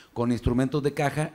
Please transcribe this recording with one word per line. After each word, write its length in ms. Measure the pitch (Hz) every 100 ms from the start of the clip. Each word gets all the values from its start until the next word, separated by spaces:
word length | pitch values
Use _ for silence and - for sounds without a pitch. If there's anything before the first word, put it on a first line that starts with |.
| -
con 180 | - 120
instrumentos 500 | 117 - 123 131 151
de 100 | 139
caja. 380 | 139 143 135 156